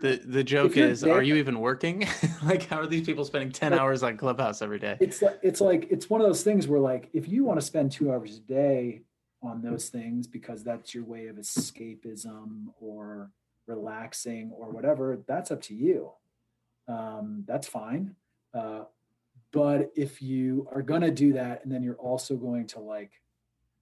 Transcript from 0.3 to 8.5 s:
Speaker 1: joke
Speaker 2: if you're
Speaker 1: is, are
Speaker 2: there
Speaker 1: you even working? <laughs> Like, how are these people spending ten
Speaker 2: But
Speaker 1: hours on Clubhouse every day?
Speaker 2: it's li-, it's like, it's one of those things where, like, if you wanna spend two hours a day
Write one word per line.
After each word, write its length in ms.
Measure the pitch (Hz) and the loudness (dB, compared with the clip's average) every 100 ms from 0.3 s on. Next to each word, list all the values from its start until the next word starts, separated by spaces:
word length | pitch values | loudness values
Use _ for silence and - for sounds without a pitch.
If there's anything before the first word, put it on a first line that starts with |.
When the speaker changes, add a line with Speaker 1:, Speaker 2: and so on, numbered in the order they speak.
| 131 | 0
Speaker 1:
joke 280 | 127 143 143 | 2 2 4
Speaker 2:
if 40 | 143 | 4
you're 120 | 151 | 4
Speaker 1:
is, 160 | 120 | 4
are 20 | 156 | 4
Speaker 2:
there 160 | 170 | 6
Speaker 1:
you 140 | 139 151 | 6 4
even 240 | 135 117 | 2 0
working? 440 | 120 135 165 185 202 - | 0 0 -2 -2 -2 0
<laughs> 180 | 165 - | -2 0
Like, 220 | 151 185 | 2 2
how 160 | - 156 | 0 -4
are 60 | 156 | 0
these 200 | 165 165 | 0 0
people 180 | 147 | -2
spending 280 | 135 143 131 | -2 -2 -4
ten 180 | - 151 | 0 2
Speaker 2:
But 80 | 135 | 4
Speaker 1:
hours 240 | 135 131 | 4 2
on 140 | 123 107 | 0 0
Clubhouse 460 | 131 123 117 107 | 0 2 0 -2
every 180 | 104 104 | -4 -4
day? 160 | 104 107 | -2 2
Speaker 2:
it's 220 | 190 - | 0 4
li-, 160 | 196 - | 2 4
it's 180 | 185 - | 0 4
like, 260 | 196 165 - | 4 4 2
it's 200 | 180 - | -2 2
one 100 | 220 | 4
of 60 | 208 | 4
those 160 | 160 | 4
things 240 | 208 202 139 | 4 4 4
where, 140 | 143 | 4
like, 280 | 135 127 - | 4 0 -2
if 160 | 156 135 | -6 0
you 160 | 233 | 2
wanna 160 | 254 156 | 2 2
spend 320 | 139 160 139 | 0 0 0
two 180 | - 143 | 2 0
hours 240 | 123 107 110 | 0 -4 -12
a 40 | |
day 600 | 120 | -2